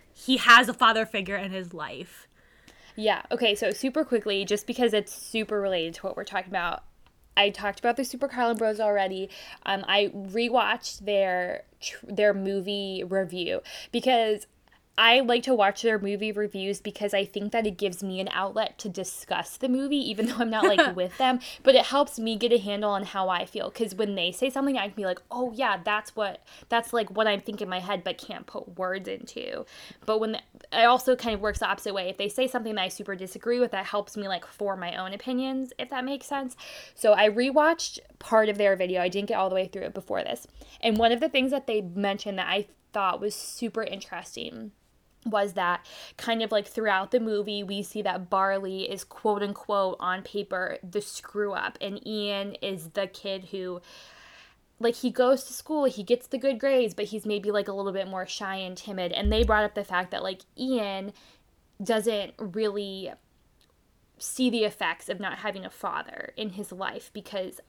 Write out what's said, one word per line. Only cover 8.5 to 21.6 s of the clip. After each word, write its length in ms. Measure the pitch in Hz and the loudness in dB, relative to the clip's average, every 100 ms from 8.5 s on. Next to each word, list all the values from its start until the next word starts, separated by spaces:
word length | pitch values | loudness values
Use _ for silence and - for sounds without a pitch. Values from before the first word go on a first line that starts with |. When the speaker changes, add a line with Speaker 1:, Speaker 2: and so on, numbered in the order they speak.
| 220 | 2
Speaker 2:
Bros 240 | 226 214 | 0 2
already. 480 | 214 202 190 190 190 - - - - | 2 2 0 -2 -8 -10 -18 -10 -4
Um, 200 | 196 196 | -2 2
I 240 | 196 202 | 4 4
rewatched 920 | 202 190 208 240 240 202 240 - - 202 | 0 -6 -2 2 4 2 0 -4 -8 0
their 580 | 202 190 180 180 - - - | 2 4 2 -2 -6 -10 -12
tr-, 260 | - - - | -12 -12 -6
their 280 | 202 208 | 4 4
movie 720 | 196 190 196 185 202 196 185 180 | 4 0 -2 -2 -4 -4 -6 -2
review, 540 | 190 185 180 170 185 - - - | -2 -2 -4 -2 -4 -6 -16 -4
because 540 | 240 254 240 220 208 - _ _ _ _ - | 0 4 4 4 0 -4 _ _ _ _ 6
I 200 | 226 254 | 8 8
like 220 | 240 247 | 6 4
to 100 | 262 | 4
watch 280 | 247 196 208 | 4 4 4
their 160 | 233 214 | 2 2
movie 360 | 196 202 214 | 0 -2 -2
reviews 480 | 202 208 196 190 196 | -2 -4 -2 -4 -4
because 320 | 214 - 208 | -6 -4 0
I 100 | 202 | 0
think 300 | 202 202 208 | 0 -4 -2
that 120 | 233 214 | 0 0
it 120 | 175 | 0
gives 260 | 202 175 | -4 -2
me 160 | 196 185 | -6 -4
an 80 | 190 | -4
outlet 440 | - 196 208 220 - | -2 -2 -2 -4 -4
to 100 | 208 | -8
discuss 640 | 180 185 - - 180 170 - | -6 -8 -8 -6 -6 -6 -4
the 140 | 254 | 0
movie, 260 | 254 277 285 247 | 0 2 0 0
even 160 | 208 226 | -2 -2
though 100 | 233 | 0
I'm 100 | 226 | 0
not, 160 | 220 381 | 4 4
like, 280 | 381 285 | 6 2
Speaker 1:
<laughs> 0 | |
Speaker 2:
with 240 | 180 180 - | 0 -4 0
them. 220 | 262 247 - - | 2 2 -4 0